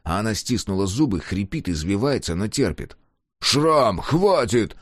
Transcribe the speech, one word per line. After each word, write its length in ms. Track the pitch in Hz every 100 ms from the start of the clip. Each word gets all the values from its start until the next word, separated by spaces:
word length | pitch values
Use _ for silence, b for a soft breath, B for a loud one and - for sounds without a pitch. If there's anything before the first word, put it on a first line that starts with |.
А 160 | - 87
она 140 | 110
стиснула 520 | 107 - 117 - 95 98
зубы, 340 | 101 147 95
хрипит, 480 | - 92 101 160 -
извивается, 680 | 80 78 98 131 131 -
но 140 | 85 107
терпит. 480 | - 120 - - - _ _ _ _
Шрам, 600 | - 139 156 156 123 90
хватит! 760 | - 156 202 180 120 117 107 -